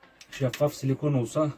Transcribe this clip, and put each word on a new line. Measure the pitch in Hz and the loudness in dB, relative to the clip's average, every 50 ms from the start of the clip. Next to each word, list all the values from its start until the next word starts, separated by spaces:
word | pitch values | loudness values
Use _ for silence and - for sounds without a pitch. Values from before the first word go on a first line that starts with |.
| - - _ - - - | -20 -20 _ -20 -20 -14
şeffaf | - - 135 123 - - 147 147 - | -4 -2 -2 -2 0 2 0 0 0
silikon | - - 135 131 - 147 147 143 | 0 -2 -2 0 0 0 2 2
olsa | 127 117 - - 151 156 147 - | 2 0 0 0 0 0 -2 -2